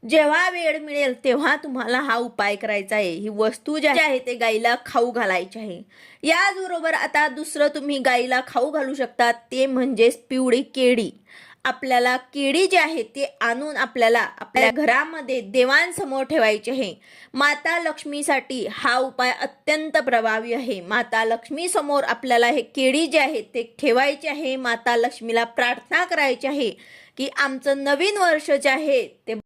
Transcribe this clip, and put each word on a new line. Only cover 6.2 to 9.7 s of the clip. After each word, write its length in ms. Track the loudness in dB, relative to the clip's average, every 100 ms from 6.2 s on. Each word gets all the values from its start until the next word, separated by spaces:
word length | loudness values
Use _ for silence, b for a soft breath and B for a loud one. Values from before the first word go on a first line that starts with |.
याचबरोबर 720 | 0 2 2 0 -6 -4 -2
आता 340 | -2 0 0 0
दुसरं 400 | -2 -10 0 0
तुम्ही 300 | 0 -4 0
गाईला 420 | 2 2 2 -2 -2
खाऊ 240 | -2 0
घालू 220 | -2 -4
शकता, 380 | -4 -6 0 2
ते 340 | 2 _ 0
म्हणजेच 520 | 0